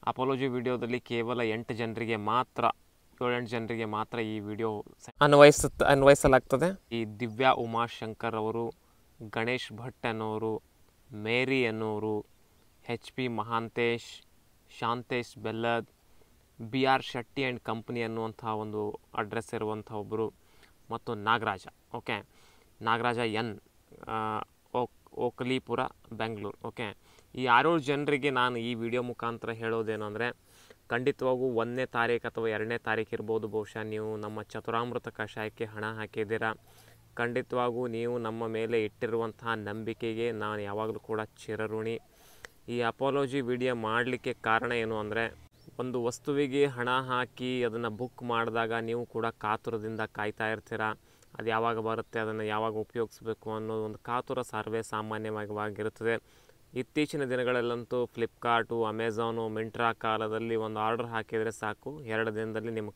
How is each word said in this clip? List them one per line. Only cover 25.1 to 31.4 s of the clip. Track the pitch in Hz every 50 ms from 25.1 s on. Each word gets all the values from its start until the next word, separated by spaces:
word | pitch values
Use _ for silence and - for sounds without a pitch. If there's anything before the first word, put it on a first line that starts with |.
| -
ಓಕಲಿಪುರ, | - 117 123 - - 127 123 131 127 - - 117 120 127 - - - - - 113
ಬೆಂಗಳೂರು, | 104 113 113 113 104 101 101 - - - 117
ಓಕೆ. | - - 120 104 - - - - - - - - -
ಈ | 127 127
ಆರೇಳು | 127 117 123 139 160 170 165
ಜನರಿಗೆ | 131 139 143 139 147 151 147 135 127 147
ನಾನು | 131 127 123 123 123
ಈ | 117 113 120 123
ವಿಡಿಯೋ | 113 117 117 117 123 123
ಮುಖಾಂತರ | 123 117 - 117 117 117 113 - 113
ಹೇಳೋದೇನು | 113 113 117 113 113 113 110 107 110 107 107
ಅಂದರೆ, | 104 104 107 117 120 - - _ _ - - - - - _ _ -
ಖಂಡಿತವಾಗೂ | 120 123 127 139 139 - 127 131 127 123